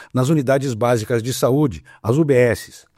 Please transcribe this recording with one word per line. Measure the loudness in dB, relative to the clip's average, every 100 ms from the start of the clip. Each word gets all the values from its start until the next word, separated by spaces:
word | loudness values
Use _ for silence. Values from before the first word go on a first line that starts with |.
| -6
nas | -2 0
unidades | 0 0 0 -2
básicas | -2 0 0 -2 -4
de | -4
saúde, | -2 0 2 0 -4 -16 -8
as | -2 0
U | 2
B |
Ss. | 4 2 0 -8 -20 -20